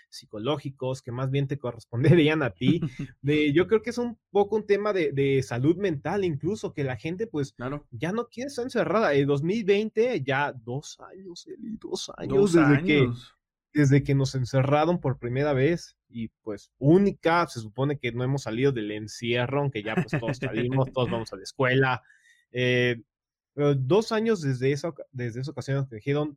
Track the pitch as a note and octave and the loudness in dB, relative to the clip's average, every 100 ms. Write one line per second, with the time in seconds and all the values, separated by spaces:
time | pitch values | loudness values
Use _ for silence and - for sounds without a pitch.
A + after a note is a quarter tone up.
0 | _ - - A2 A#2 D3 C#3+ - C3 C3 | _ -20 -14 -6 -4 -4 -6 -8 -6 -6
1 | - A#2+ C3+ C#3 C#3 C#3+ A#2+ A2+ - A#2 | -8 -6 -2 -2 -2 -4 -6 -8 -8 0
2 | C3+ E3+ D3 D#3 C3 - B2+ E3 D3+ - | 4 6 6 2 -2 0 0 0 -2 -8
3 | C#3 - C#3 D3+ D3+ C#3+ F3+ A3 A3+ A#3+ | -14 -6 0 2 2 2 2 0 0 -4
4 | A#3+ A3 _ G3 G3+ G#3+ G#3 G3+ G#3 F#3+ | -6 -8 _ 0 0 -2 0 0 2 0
5 | D3 C3+ C#3 C3+ - A#2+ C#3 F3+ G3+ C#3+ | 0 0 2 2 0 0 2 2 0 -2
6 | D3+ G3+ F#3 C#3+ D#3+ G#3+ F#3 C#3+ C3+ B2 | -4 -2 -2 -2 -4 -4 -6 -6 -6 -4
7 | D#3+ F#3 A3+ D3+ C#3 - B2 D3 - A#2 | -8 -6 -6 -4 -6 -6 -8 -8 -12 -8
8 | D#3+ A3 A#3 - C4+ C#4 B3 A#3+ E3+ G#3+ | -4 -4 -6 -10 -8 -6 -4 -2 0 2
9 | F#3+ C#3+ C#3+ C#3+ D#3+ A3+ F#3+ G3+ G#3+ A3 | 4 2 2 2 0 0 2 2 2 0
10 | A#3+ G#3+ C3+ C3+ C#3+ B2 A2+ C3 - - | 0 0 0 0 -2 -4 -8 -8 -10 -18
11 | - F#3+ F#3+ F3 - F#3+ A3+ A3 - - | -20 -18 -18 -18 -18 -14 -12 -10 -8 -8
12 | - - - C#3 G3+ E3+ D3 C#3+ F3+ D3 | -8 -10 0 4 6 6 6 6 4 4
13 | A#2+ A#2+ - _ _ _ _ D3+ C#3+ C#3+ | 4 0 -12 _ _ _ _ 2 6 6
14 | C#3+ C#3 C3+ C3+ A#2+ C3+ B2+ D3 D#3+ F3 | 4 2 2 -2 0 2 4 4 4 2
15 | C3+ A#2+ A#2+ B2+ D3 C3+ C#3 E3+ - _ | -2 -4 -4 -2 0 2 2 2 -6 _
16 | _ A#2 A2+ _ A2 G2+ - _ C#3 F3+ | _ -10 -10 _ -12 -12 -14 _ 6 6
17 | G3+ - E3 E3+ F3+ A#2+ A2 A2+ C#3 C#3 | 6 2 2 2 0 -6 -10 -4 -4 -2
18 | B2 A#2 B2+ C#3 - A2 C#3 B2+ G#2 G#2+ | -4 -2 -2 -2 -4 0 0 0 -6 -8
19 | G#2+ - A#2 A#2+ B2 C#3 C#3+ A2 G#2 A2+ | -10 -8 -2 0 0 -2 -2 -4 -4 -4
20 | - D3 A2+ B2+ C3+ G#2+ B2 C3 B2 C3 | -2 -4 -4 -6 -6 -4 -2 0 0 0
21 | A#2 A#2 A2 F#2+ - - C3 C3 C3 A#2+ | -2 -2 -6 -12 -14 -2 2 4 2 0
22 | _ _ _ _ _ B2 B2 B2 B2 A#2+ | _ _ _ _ _ -2 0 2 2 0
23 | - _ _ _ _ C#3 D3 C#3 B2+ F#3+ | -8 _ _ _ _ 0 2 2 4 2
24 | A3 A3 A3+ G#3 C#3+ B2 C3 C#3+ E3+ - | 2 -2 0 0 0 0 0 0 -4 -10
25 | - B2+ A#2+ A2+ C3+ C#3+ B2+ C#3 C3+ A2 | -14 -8 -6 -6 -8 -8 -4 -2 -4 -6
26 | C#3 C#3+ D3+ | -2 -2 -2